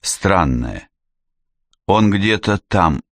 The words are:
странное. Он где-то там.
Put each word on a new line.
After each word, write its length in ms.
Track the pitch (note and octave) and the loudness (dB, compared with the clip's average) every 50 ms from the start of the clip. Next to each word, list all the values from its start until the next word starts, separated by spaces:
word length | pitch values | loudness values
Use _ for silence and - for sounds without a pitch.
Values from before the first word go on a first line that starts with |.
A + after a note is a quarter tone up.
странное. 880 | - - - - - F#2+ G2 F2+ E2 C2 B1 A#1+ A#1+ - G1+ - - _ _ _ _ _ _ _ _ _ _ _ _ _ _ _ _ _ _ _ _ | -10 -10 -8 -4 0 0 2 2 2 0 0 -2 -4 -6 -10 -12 -16 _ _ _ _ _ _ _ _ _ _ _ _ _ _ _ _ _ _ _ _
Он 260 | - C#3+ D3+ G#3+ G#3 | 0 2 2 2 2
где-то 460 | G3 G2+ G3 A2 A2 G2+ - G#2+ G#2 | 2 0 0 0 -2 -2 -2 -2 -4
там. 440 | G2 _ - - G2 E2+ D#2+ C#2+ - - _ | -4 _ -2 0 2 2 2 0 -2 -6 _